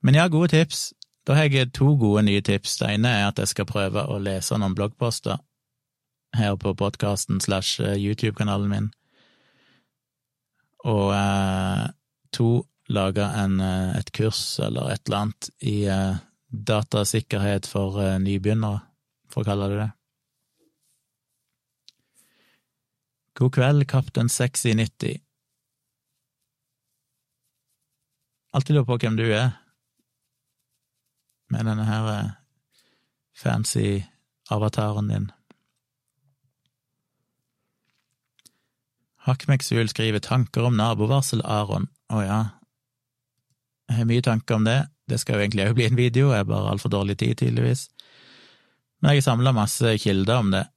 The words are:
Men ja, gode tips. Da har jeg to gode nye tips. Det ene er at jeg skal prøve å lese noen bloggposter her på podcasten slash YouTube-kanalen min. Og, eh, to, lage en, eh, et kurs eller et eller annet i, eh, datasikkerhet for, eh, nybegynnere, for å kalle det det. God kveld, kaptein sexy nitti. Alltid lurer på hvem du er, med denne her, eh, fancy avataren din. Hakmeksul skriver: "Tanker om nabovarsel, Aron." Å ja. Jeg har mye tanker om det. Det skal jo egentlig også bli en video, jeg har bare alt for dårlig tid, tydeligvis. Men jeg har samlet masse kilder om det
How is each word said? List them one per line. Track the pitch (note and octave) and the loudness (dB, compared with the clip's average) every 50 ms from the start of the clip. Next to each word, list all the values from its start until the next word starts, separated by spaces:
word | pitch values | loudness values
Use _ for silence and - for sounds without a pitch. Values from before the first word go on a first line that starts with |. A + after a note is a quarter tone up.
| - | 4
Men | C3 C3+ | 6 6
ja, | D3+ E3 F#3 | 6 6 4
gode | D#3+ D3+ E3+ E3+ | 4 2 2 4
tips. | - D#3 E3 D#3 - - - - - _ - _ _ _ _ - | 4 4 2 2 0 -8 -8 -10 -12 _ -20 _ _ _ _ 2
Da | C3+ D3+ | 2 4
har | D#3 D3 | 4 4
jeg | C#3 C3+ C3 B2 - | 2 2 0 0 0
to | - C3+ C#3 D3+ | 2 4 4 4
gode | C#3+ A#2 G#2+ G2+ G#2+ G#2+ | 4 4 4 4 4 4
nye | G#2 G2+ G2+ | 4 2 2
tips. | G2 - G2+ G2 - - - - | 2 0 -2 -2 -2 -4 -4 -2
Det | - A2 | -2 0
ene | G#2 G#2+ A2+ B2 | 0 2 2 2
er | A#2+ G#2 G2+ G2+ | 2 2 0 0
at | G2+ - | 0 -2
jeg | G2+ G2 | -4 -4
skal | - - G2+ F2+ | -2 -4 -4 -4
prøve | - G#2 G2 F#2+ G2+ G#2 | -2 -2 -2 -2 -2 -2
å | - - - G2+ | -4 -2 -4 -4
lese | G2 G2 F#2+ F#2+ F#2 - B2 A#2 | -4 -4 -4 -4 -4 -2 -2 0
noen | G#2 F#2+ F#2 | 0 0 0
bloggposter | G2 G2+ G#2+ - _ - A#2 A2+ - - - G2 - _ _ _ _ _ _ _ _ _ _ _ _ _ _ _ _ _ _ - | -2 -2 -4 -4 _ -4 -4 -4 -4 -4 -6 -6 -6 _ _ _ _ _ _ _ _ _ _ _ _ _ _ _ _ _ _ -2
her | A2 G#2+ G#2 G2 | 0 2 2 0
på | F#2 - G#2 F#2+ | 0 -2 -4 -2
podcasten | - G2 G2+ G2+ - - G2+ G2+ G2 - - - F#2+ | 0 -2 -4 -2 -2 -2 -2 -2 -4 -4 -4 -4 -2
slash | - - G2 F#2+ F#2+ - - - | 0 0 -2 -2 -2 -4 -4 -2
YouTube-kanalen | A#2 G#2 G2+ G2+ G2+ G2+ G#2 - - A2 G2+ - G#2+ G#2 G2+ G2+ G2+ G2+ | -2 -2 -2 -2 -2 -2 -2 -2 -2 -4 -2 -2 -2 -2 0 -2 -2 -2
min. | G2+ G2+ G#2 G#2+ - _ _ _ _ _ _ _ _ _ _ _ _ _ _ _ _ _ _ _ _ _ _ _ _ _ _ _ _ _ _ _ _ _ _ _ _ _ - | -2 -2 -4 -6 -8 _ _ _ _ _ _ _ _ _ _ _ _ _ _ _ _ _ _ _ _ _ _ _ _ _ _ _ _ _ _ _ _ _ _ _ _ _ -4
Og, | - A2 G#2 G2 G2 G2 | 0 0 2 2 2 2
eh, | G2+ G2+ G2+ G2 G2 G2 F#2+ F#2+ F#2+ F#2 F#2 F#2+ G2+ G#2 - - _ _ _ _ _ _ _ | 2 2 2 0 0 0 0 0 -2 -2 -2 -2 -2 -4 -4 -8 _ _ _ _ _ _ _
to, | - - A#2+ A#2 A#2 A#2+ - _ _ _ _ _ | -4 0 0 2 2 0 -2 _ _ _ _ _
lage | - G2+ F#2+ F#2+ F#2 G#2 | -2 0 0 0 0 -2
en, | G2+ G2+ - G#2+ G2+ G2 F#2+ F#2+ | -2 -2 -2 -2 0 0 0 0
eh, | F#2+ F#2+ F#2 F#2 F#2 F#2 F2+ - | 0 0 0 -2 -2 -2 -2 -4
et | G#2 - | -6 -6
kurs | _ - A2 A2 G#2+ - - - - - | _ -2 -2 0 0 -2 -6 -6 -6 -4
eller | - A1 A1+ B1 B1 - | -4 -4 -2 -4 -4 -4
et | - - _ | -6 -6 _
eller | - - G2+ | -4 -2 -2
annet | G#2 G#2+ G#2+ _ - - _ _ | -2 -4 -6 _ -14 -18 _ _
i, | - B2 G#2+ G#2 G2+ | -6 -4 -2 0 0
eh, | G2 F#2+ F#2+ F#2+ F#2+ F#2+ G2 - _ _ _ _ _ | 0 0 0 0 0 -2 -4 -6 _ _ _ _ _
datasikkerhet | B2 G#2+ G#2 - A2 G#2+ G#2+ - - G#2+ G#2 - - A#2 - _ - G2+ G2 G2+ G2+ G2 G2 - | -12 -10 -4 -2 0 0 0 0 -2 -2 0 0 -2 -4 -2 _ -4 -2 0 0 0 -2 -4 -4
for, | - G#2 G2 F#2+ F#2+ G2+ | -4 -2 -2 -2 -2 -2
eh, | G2 F#2+ F#2+ F#2+ | 0 0 0 0
nybegynnere, | F#2+ G2 G2+ G2 F#2 G#2 G#2+ A2+ A2 G#2+ G2+ G#2 - _ _ _ _ _ _ _ _ _ | 0 0 -2 -2 0 0 0 0 0 -2 -4 -4 -6 _ _ _ _ _ _ _ _ _
for | - - - | -6 -4 -2
å | |
kalle | G2 G2+ G2+ G2 G2 | -2 -2 -2 -2 -2
det | G2+ G#2 | -2 -2
det. | G#2+ G#2+ G#2+ _ _ _ _ _ _ _ _ _ _ _ _ _ _ _ _ _ _ _ _ _ _ _ _ _ _ _ _ _ _ _ _ _ _ _ _ _ _ - _ _ _ _ _ _ _ _ _ _ _ _ _ _ _ _ _ _ _ _ _ _ _ _ _ _ _ _ _ | -4 -6 -6 _ _ _ _ _ _ _ _ _ _ _ _ _ _ _ _ _ _ _ _ _ _ _ _ _ _ _ _ _ _ _ _ _ _ _ _ _ _ -20 _ _ _ _ _ _ _ _ _ _ _ _ _ _ _ _ _ _ _ _ _ _ _ _ _ _ _ _ _
God | - B2+ B2+ | 0 0 2
kveld, | C3 - B2+ C3 D3 D3 C#3+ - | 4 4 2 4 4 2 2 2
kaptein | - C3+ C3+ - - - A#2 A#2 | 0 -2 -2 0 -2 0 0 0
sexy | - - B2 B2 - - - A#2+ A2 | 0 0 -2 -2 -2 -2 0 0 2
nitti. | G#2+ A2+ G#2+ _ _ - - - - _ _ _ _ _ _ _ _ _ _ _ _ _ _ _ _ _ _ _ _ _ _ _ _ _ _ _ _ _ _ _ _ _ _ _ _ _ _ _ _ _ _ _ _ _ _ _ _ _ _ _ _ _ _ _ _ _ _ _ _ _ _ _ _ _ _ | 2 0 -2 _ _ -6 -6 -6 -6 _ _ _ _ _ _ _ _ _ _ _ _ _ _ _ _ _ _ _ _ _ _ _ _ _ _ _ _ _ _ _ _ _ _ _ _ _ _ _ _ _ _ _ _ _ _ _ _ _ _ _ _ _ _ _ _ _ _ _ _ _ _ _ _ _ _
Alltid | _ C#3+ C#3 - D3+ | _ -2 0 2 2
lurer | D3 C3 | 2 2
på | A2 B2 A#2+ | 2 0 0
hvem | - A2+ A2 | 0 0 0
du | A2 A2+ A#2 | 0 2 2
er, | G#2+ G#2+ B2 C3 - - _ _ _ _ _ _ _ _ _ _ _ _ _ _ _ _ _ _ _ _ _ _ _ _ _ _ _ _ _ _ _ _ _ _ _ _ _ _ | 2 2 2 0 -2 -4 _ _ _ _ _ _ _ _ _ _ _ _ _ _ _ _ _ _ _ _ _ _ _ _ _ _ _ _ _ _ _ _ _ _ _ _ _ _
med | - A2 A2 | -4 -2 -2
denne | A2+ G#2+ G#2+ G#2+ | -2 -2 -2 -2
her, | A2 G#2+ A2 A2 A2 | -2 -2 -2 -2 -2
eh, | G#2+ G#2 G#2+ G#2 G2+ _ _ _ _ _ _ _ _ _ _ _ _ _ _ _ _ _ _ _ _ | -4 -4 -4 -6 -8 _ _ _ _ _ _ _ _ _ _ _ _ _ _ _ _ _ _ _ _
fancy | - - A#2+ A#2+ A2+ A2 - - A#2 G#2+ G2+ G2+ G2 G2 - _ _ _ _ _ _ _ - | -8 -4 -2 -2 -2 -2 -2 -2 0 0 0 0 -2 -4 -8 _ _ _ _ _ _ _ -6
avataren | A2+ G#2+ G#2 G#2+ - - G#2+ G#2 G#2+ G#2 G#2 G#2 | -4 -2 -2 -2 -2 -2 -2 -2 -2 -2 -2 -2
din. | G#2+ G2+ G2+ G2 - _ _ _ - _ _ _ _ _ _ _ _ _ _ _ _ _ _ _ _ _ _ _ _ _ _ _ _ _ _ _ _ _ _ _ _ _ _ _ _ _ _ _ _ _ _ _ _ _ _ _ _ _ _ _ _ _ _ _ _ _ _ - _ _ _ _ _ _ _ _ _ _ _ _ _ _ - - | -2 -4 -4 -6 -10 _ _ _ -20 _ _ _ _ _ _ _ _ _ _ _ _ _ _ _ _ _ _ _ _ _ _ _ _ _ _ _ _ _ _ _ _ _ _ _ _ _ _ _ _ _ _ _ _ _ _ _ _ _ _ _ _ _ _ _ _ _ _ -20 _ _ _ _ _ _ _ _ _ _ _ _ _ _ -2 -2
Hakmeksul | B2+ C3+ - - C#3 C3 - - A#2+ A2+ A#2 G#2+ | -2 -2 0 0 0 0 0 -2 0 0 0 -2
skriver: | - - A2 A2 G#2+ G#2 | -2 -2 -2 0 0 -2
"Tanker | - - - C3 B2 - - A#2+ A#2 | -2 0 0 0 0 0 0 0 0
om | B2 B2 G#2+ | 2 2 2
nabovarsel, | G#2+ A#2 A2+ G#2 G#2+ G#2+ C3 C#3 C#3 - - A2+ - | 2 0 2 0 0 2 2 0 0 0 -2 -4 -2
Aron." | - G#2+ G#2 G#2 G2+ G2+ G2 G2 - _ _ _ _ | -2 -2 -2 -2 -2 -2 -4 -4 -4 _ _ _ _
Å | A2 A2 G#2 | -2 -2 -2
ja. | F#2+ G2+ A2 A2+ A2 - _ _ _ _ _ _ _ _ _ _ _ _ _ _ _ _ _ _ _ _ _ _ _ _ _ _ _ | 0 0 -2 -2 -2 -6 _ _ _ _ _ _ _ _ _ _ _ _ _ _ _ _ _ _ _ _ _ _ _ _ _ _ _
Jeg | - A2 | -2 0
har | A#2 | 2
mye | A2+ A#2 B2 | 2 2 2
tanker | B2 C3 A2+ A2 - - A2+ | 2 2 0 0 0 0 0
om | A2 G#2+ | 2 2
det. | A2 A#2 C3+ D3 - _ _ _ - | 2 2 0 0 -4 _ _ _ -6
Det | B2+ A2+ | -4 -4
skal | - - - | -2 -2 0
jo | G#2 | 0
egentlig | G#2 G#2 G#2 G2+ F#2+ | 0 0 0 0 0
også | G#2 A2+ | 2 2
bli | A2+ A#2+ | 2 2
en | A2 B2+ | 2 2
video, | A#2+ B2 B2 A#2 B2 C3+ C#3+ | 2 2 2 4 4 4 4
jeg | B2+ G#2 | 4 2
har | G2+ | 0
bare | G2+ G#2 G2+ G2 G#2 | 0 -2 -2 0 -2
alt | G2+ G2+ | -2 -2
for | - - | -2 -2
dårlig | G#2 G2+ G2 G2 G2+ F#2+ | 0 0 0 -2 -2 -2
tid, | - A#2+ A#2+ - | -2 -2 0 0
tydeligvis. | - A#2+ A2+ A#2 A#2+ A#2+ B2 C3 - - _ _ - _ _ - - - - - - - _ _ _ _ _ _ _ _ _ _ | 0 -2 0 0 0 0 0 -2 -4 -12 _ _ -20 _ _ -20 -20 -20 -20 -20 -20 -20 _ _ _ _ _ _ _ _ _ _
Men | - D3 | 2 4
jeg | D3 C#3+ | 4 4
har | C3 - | 4 2
samlet | B2 A2+ B2 C3+ C3 | 2 2 4 2 4
masse | A2+ G#2 G#2 - - B2 A#2 A2 G#2 | 4 2 0 0 0 2 2 2 2
kilder | - A2 G2 F#2+ F#2+ F#2+ A#2 B2+ | 2 2 2 2 2 2 2 2
om | A2+ G2 | 2 2
det | F#2+ F#2+ F2+ - _ | 0 0 -2 -4 _